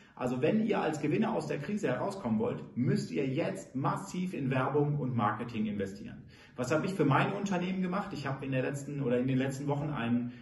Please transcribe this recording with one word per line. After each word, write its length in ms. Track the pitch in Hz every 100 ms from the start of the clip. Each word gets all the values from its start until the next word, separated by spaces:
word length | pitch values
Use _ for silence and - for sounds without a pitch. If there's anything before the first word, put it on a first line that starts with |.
| -
Also 280 | - 127 123
wenn 220 | 151 220
ihr 160 | 220 -
als 200 | - -
Gewinner 340 | 151 196 220
aus 140 | 170 147
der 100 | 143
Krise 300 | 170 208 131
herauskommen 500 | 123 117 - 120 110
wollt, 380 | 101 80 - 113
müsst 340 | 147 208 -
ihr 160 | - 131
jetzt 480 | 135 185 190 -
massiv 580 | 127 160 - - 180 185
in 160 | - 139
Werbung 520 | 131 135 147 147 -
und 160 | 127 117
Marketing 500 | 104 110 117 110 107
investieren. 560 | 98 98 - - - - - -
Was 160 | - 123
habe 160 | 156 190
ich 80 |
für 100 | -
meine 300 | 143 143 190
Unternehmen 480 | 196 - 180 180 185
gemacht? 300 | 180 196 202
Ich 160 | 151 139
habe 160 | 139
in 80 | 139
der 100 | 131
letzten 400 | 139 139 - 139
oder 160 | 127 123
in 80 | 131
den 120 | 131
letzten 280 | 135 - 143
Wochen 240 | 139 139
einen 420 | - 117 120 - -